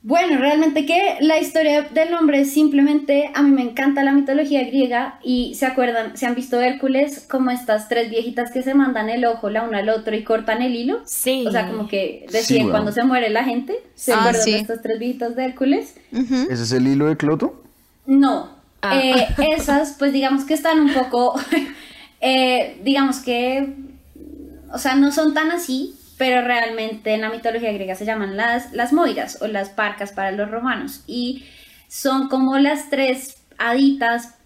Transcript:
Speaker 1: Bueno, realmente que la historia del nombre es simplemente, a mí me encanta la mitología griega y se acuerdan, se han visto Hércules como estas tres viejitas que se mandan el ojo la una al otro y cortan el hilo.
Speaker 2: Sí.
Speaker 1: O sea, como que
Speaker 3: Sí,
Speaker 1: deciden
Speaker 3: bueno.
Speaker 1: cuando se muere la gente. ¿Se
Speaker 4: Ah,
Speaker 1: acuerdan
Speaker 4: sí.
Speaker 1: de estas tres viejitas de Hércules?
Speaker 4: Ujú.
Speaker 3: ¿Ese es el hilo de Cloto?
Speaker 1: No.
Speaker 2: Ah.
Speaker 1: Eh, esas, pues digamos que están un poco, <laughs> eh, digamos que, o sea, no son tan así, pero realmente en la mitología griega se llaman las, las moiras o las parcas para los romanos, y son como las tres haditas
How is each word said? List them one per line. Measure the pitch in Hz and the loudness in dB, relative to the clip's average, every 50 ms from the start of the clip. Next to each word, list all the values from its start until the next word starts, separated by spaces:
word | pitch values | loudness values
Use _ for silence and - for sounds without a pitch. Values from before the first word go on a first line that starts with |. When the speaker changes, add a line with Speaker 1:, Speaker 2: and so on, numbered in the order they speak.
| - | -2
Speaker 1:
Bueno, | 214 285 339 370 349 302 254 | 2 2 2 4 4 2 2
realmente | 254 285 294 311 320 311 277 311 294 | 4 4 4 4 4 4 2 0 0
que | 294 330 349 403 403 - - | 2 2 2 2 2 0 2
la | 285 311 311 311 | 2 4 4 2
historia | 311 - - 320 320 302 294 294 | 0 0 0 2 2 4 2 2
del | 294 294 233 311 320 339 | 0 0 0 0 2 2
nombre | 339 339 320 294 285 277 | 2 2 4 4 4 4
es | 277 277 | 2 2
simplemente, | - 302 302 294 285 277 277 294 294 294 285 - 285 285 294 285 - | 4 4 4 4 6 4 4 4 4 2 2 2 2 2 2 0 0
a | - | 2
mí | 285 285 | 4 6
me | 277 262 | 6 4
encanta | 247 240 226 - 269 285 277 277 | 2 -2 -4 0 0 2 2 2
la | 277 269 | 2 4
mitología | 277 285 277 277 269 294 311 277 294 269 247 | 4 4 2 4 2 0 2 2 2 0 0
griega | 233 254 277 262 240 240 240 262 277 - - | 0 2 2 2 2 2 -2 -2 -4 -8 -10
y | - 247 254 247 247 - - | -4 -2 0 0 -2 -4 -4
se | - 269 | -4 -2
acuerdan, | 262 262 262 247 240 233 226 220 214 - | -2 0 0 0 0 0 -2 -4 -4 -6
se | - 262 | -4 -4
han | 240 240 | -2 -2
visto | 247 254 - 247 240 | -4 -4 -2 0 0
Hércules | 247 254 277 269 - 269 262 262 285 285 - - - _ | 2 0 0 0 -2 0 2 2 2 0 -2 -12 -10 _
como | - 262 254 254 | -2 0 0 0
estas | 247 247 247 - 214 214 214 - | -2 -4 -2 -2 -2 -2 0 -2
tres | 240 233 226 226 | -2 -2 -2 -2
viejitas | 220 226 233 240 - 240 240 233 | -2 -4 -4 -4 -4 -6 -6 -4
que | - 262 254 | -4 -4 -4
se | 269 269 | 2 2
mandan | 285 277 269 247 220 214 220 | 2 2 2 0 -2 -4 -2
el | 233 247 247 | -2 0 0
ojo | 233 226 233 - 202 | 0 0 0 -4 -4
la | 208 220 | -4 -4
una | 233 233 214 202 | -4 -2 -4 -2
al | 202 220 | 0 0
otro | 220 220 220 220 214 | -2 -2 -2 -4 -6
y | 214 214 | -6 -2
cortan | - 226 226 220 - 220 233 | 0 -2 0 0 -2 -2 0
el | 247 254 240 | 0 -2 -2
hilo. | 233 240 269 415 466 - | -2 -2 -2 -4 -4 -6
Speaker 2:
Sí. | - - - - 254 262 262 247 | -8 -8 -4 -2 -2 -2 0 -2
Speaker 1:
O | 220 | -2
sea, | 196 220 208 180 | -2 -2 -2 -2
como | 220 220 208 | -6 -6 -6
que | - - 196 190 156 - - - | -4 -4 -4 -4 -4 -8 -10 -12
Speaker 3:
Sí, | - | -4
Speaker 1:
deciden | 180 220 226 226 262 233 - | -4 -2 0 2 2 2 2
Speaker 3:
bueno. | 196 180 214 | 2 2 0
Speaker 1:
cuando | 214 208 | 0 0
se | 208 240 240 | -2 0 2
muere | 262 254 247 233 214 | 2 2 2 0 0
la | 214 226 262 | 0 0 0
gente. | 262 240 240 - - 403 494 - - _ | 0 -2 -4 -4 -6 -8 -8 -10 -14 _
¿Se | - - 262 | -8 -2 0
Speaker 4:
Ah, | 233 220 | 2 4
Speaker 1:
acuerdan | 226 233 233 226 | 4 4 4 4
Speaker 4:
sí. | 220 220 | 2 2
Speaker 1:
de | 214 208 | 0 0
estas | 208 - 226 226 | -2 -4 -8 -8
tres | - 226 220 214 | -4 -6 -6 -4
viejitas | 233 247 254 - 240 233 233 | -4 -6 -4 -4 -6 -6 -4
de | 247 262 | -4 -4
Hércules? | 262 254 - 269 277 294 427 - - - - _ _ | -6 -4 -2 0 0 0 0 -2 -8 -16 -20 _ _
Speaker 4:
Ujú. | - 226 262 226 262 254 254 - | -4 -4 -2 0 0 0 0 -2
Speaker 3:
¿Ese | 127 117 117 | -2 -2 -2
es | 113 | 0
el | 127 127 123 135 | 2 2 2 2
hilo | 139 139 147 | 2 2 2
de | 151 156 | 0 0
Cloto? | 151 151 143 156 151 - 339 - - - - _ _ _ _ _ _ _ | 0 0 0 0 0 -2 -4 -6 -8 -20 -20 _ _ _ _ _ _ _
Speaker 1:
No. | 269 269 277 277 277 - - - - - - _ _ _ _ | 2 4 4 4 4 2 -2 -6 -10 -18 -20 _ _ _ _
Speaker 2:
Ah. | - 302 277 269 | -2 0 0 2
Speaker 1:
Eh, | 262 262 254 247 226 - - - 285 311 311 | 2 4 4 4 2 2 0 0 2 2 0
esas, | 330 - 294 277 285 311 285 - - | 0 0 0 0 0 0 -2 -4 -2
pues | 277 285 | -2 0
digamos | 269 277 269 262 269 277 277 | 0 0 0 0 0 -2 0
que | - 311 | -2 -2
están | 302 - 330 320 311 | 0 2 2 4 4
un | 302 277 | 4 4
poco, | - 262 254 254 240 240 247 247 - 277 - - - 302 277 - - - | 2 2 0 0 0 2 2 2 2 -2 -4 -2 -2 -2 -2 -4 -10 -18
<laughs> | - - - - - - _ _ | -20 -20 -20 -20 -20 -20 _ _
eh, | - 262 262 262 262 254 254 247 202 - - - | 0 2 2 2 2 2 2 0 0 -2 -6 -4
digamos | 196 269 277 277 277 269 262 - | 0 0 2 2 2 0 0 -2
que, | - 254 240 240 247 254 262 269 277 269 - - - - - - _ - _ - - - - - - - - - - - | -4 -4 -2 -2 0 -2 -2 -2 -4 -4 -8 -12 -16 -18 -20 -20 _ -20 _ -20 -20 -20 -18 -18 -18 -20 -20 -20 -18 -12
o | - 254 | -10 -4
sea, | - 269 262 | -2 2 4
no | 277 277 285 | 4 4 4
son | 285 320 311 311 | 4 2 2 2
tan | 285 302 311 320 | 2 2 0 0
así, | 349 349 349 - 254 262 285 - - - - - - - | -2 -4 -4 -4 -4 -4 -4 -8 -10 -18 -20 -20 -6 -2
pero | 262 254 247 247 | 0 2 2 2
realmente | 240 247 247 240 233 226 226 226 220 220 220 214 - 214 214 | 2 2 0 0 0 -2 -4 -6 -6 -8 -8 -6 -2 -2 -2
en | 220 | -2
la | 220 220 | -2 -6
mitología | 226 226 - 233 220 233 233 220 | -8 -4 -4 -4 -4 -2 -4 -4
griega | 208 196 190 185 185 | -4 -6 -6 -8 -8
se | 185 208 | -6 -6
llaman | 214 220 220 202 196 190 | -6 -4 -4 -4 -6 -4
las, | 202 226 233 233 247 254 - | -2 -2 -2 -2 -2 -6 -6
las | - 226 240 247 | -4 -4 -2 0
moiras | 285 330 339 262 208 151 - - - - | 2 2 2 2 0 -4 -6 -8 -8 -8
o | - 220 | -6 -4
las | 214 196 196 202 | -4 -4 -6 -6
parcas | - - 214 202 202 - 202 202 | -4 -4 -4 -4 -4 -6 -10 -10
para | - - 196 196 | -6 -6 -4 -4
los | 190 202 208 208 | -4 -4 -6 -6
romanos, | 214 233 240 262 233 202 - - - - _ - | -6 -6 -4 -4 -4 -4 -6 -10 -12 -16 _ -10
y | 220 247 240 247 269 269 - - - - - - - _ _ _ | -8 -6 -4 -6 -6 -8 -12 -20 -20 -20 -20 -20 -20 _ _ _
son | - - - 269 262 269 262 - | -16 -4 -2 0 0 0 -2 -2
como | 269 262 262 262 269 269 | 0 0 0 2 4 4
las | 277 285 302 285 - - | 4 2 2 -2 -4 -4
tres | 285 269 269 262 262 262 - - - _ _ _ - - | -2 0 0 0 -2 -4 -6 -16 -20 _ _ _ -8 -6
haditas | 233 233 240 262 277 277 277 - 247 233 233 240 233 - - _ _ | -2 0 2 4 4 4 4 2 0 -2 -2 -2 -6 -12 -20 _ _